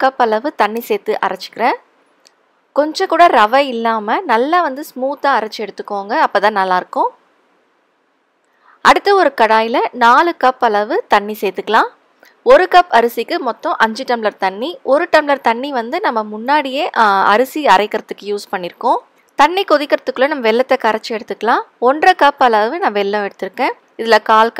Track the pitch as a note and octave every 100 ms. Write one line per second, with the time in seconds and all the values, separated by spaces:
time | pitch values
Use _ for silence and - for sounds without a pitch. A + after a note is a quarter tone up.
0 | C4 C4 A#3 G#3+ C#4+ - G#3 A3+ - G#3
1 | - G#3 F#3 F#3+ - - A#3+ A#4+ _ _
2 | _ _ _ _ _ _ _ - D4+ D4+
3 | F#4 E4 F4 C4+ G#3+ C4 C#4+ A3+ A3+ A3+
4 | G#3 D#4 F4+ A3+ C#4 F4+ D#4+ C4+ D#4 B3+
5 | C4 C#4+ C#4+ B3 G#3+ - G3+ - - G3+
6 | G3+ D4 C4+ G3+ G3+ G#3 F#3+ F3+ F3 C4
7 | G#4 - _ _ _ _ _ _ _ _
8 | _ _ _ _ _ _ _ _ A3 C#4+
9 | - G4 D4+ C#4 A3 A3 A3+ C#4 A4+ B3
10 | A#3 C4+ E4+ D#4+ B3+ B3+ A#3+ G#3 G#3 F#4
11 | - G#3 G#3 G#3+ G3+ F#3 G3 A3+ A4+ -
12 | _ _ _ _ A3+ C#4+ F#4 F4+ F4 A3+
13 | A#3 A#3+ A3+ E4+ C4 A3 B3+ - A3 A3
14 | B3+ A#3+ G#3 - F#3+ F#3+ C#4 - - C#4+
15 | E4+ D#4 C#4+ C4+ B3+ A3+ C#4+ C4 A3+ E4+
16 | G#4+ A3+ G#3+ G#3+ A#3+ D4+ C4+ C4 F4 -
17 | G#3+ G3 F#3+ G#3+ C4 D#4 C4+ F#3+ G#3+ G#3+
18 | - - G3+ G3+ - F#3+ F3 - A#3+ F4+
19 | - _ _ - D4 F#4 F#4+ D4 D4 D#4+
20 | - B3 C#4 D4 A3+ A#3 B3+ B3+ A3+ A3
21 | - A3 - G3 A3 D#4+ A4+ _ A#3+ D4+
22 | F#4 F4+ C#4+ C#4 B3 A3 A3 E4+ E4+ G#3
23 | G3 G#3 G3 - F#3+ F#3+ D4 A#4+ _ -
24 | A3+ G#3+ - A3 A3+ -